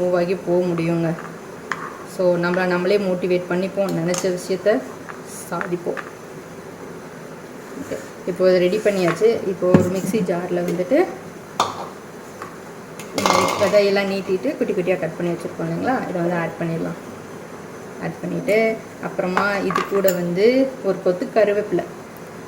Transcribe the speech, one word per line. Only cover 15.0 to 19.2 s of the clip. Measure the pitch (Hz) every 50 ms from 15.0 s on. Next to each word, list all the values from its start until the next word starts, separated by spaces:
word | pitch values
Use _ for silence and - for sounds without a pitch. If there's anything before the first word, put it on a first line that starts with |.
| 165 160 -
பண்ணி | - 175 175 165
வச்சிருக்கோம் | 170 - 185 - - 170
இல்லைங்களா? | 165 165 175 190 233 262 220 185 -
இதை | 175 180
வந்து | 170 175 175
ஆட் | 170 165 160 - -
பண்ணிடலாம். | 170 165 165 165 175 170 170 - - - - - - - - - - - - - - - - - - - - - 180
ஆட் | 165 - -
பண்ணிட்டு, | - 180 175 170 - 185 202 220 226 226 226 226 - - - - -
அப்புறமா | - - -